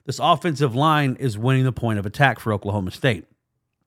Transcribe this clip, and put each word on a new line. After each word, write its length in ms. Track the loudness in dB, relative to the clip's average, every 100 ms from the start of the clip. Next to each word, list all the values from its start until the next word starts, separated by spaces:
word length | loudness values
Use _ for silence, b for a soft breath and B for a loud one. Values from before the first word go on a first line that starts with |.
| -10
this 120 | -2
offensive 560 | 0 2 0 0 0
line 440 | 2 2 2 0 -2
is 160 | -4 -2
winning 280 | 0 2
the 80 | 2
point 260 | 0 -2 -2
of 80 | -2
attack 340 | 2 2 2
for 100 | -2
Oklahoma 420 | -2 -2 -4 -4
State. 340 | -2 -2 -2 -6 _ _ _ _ _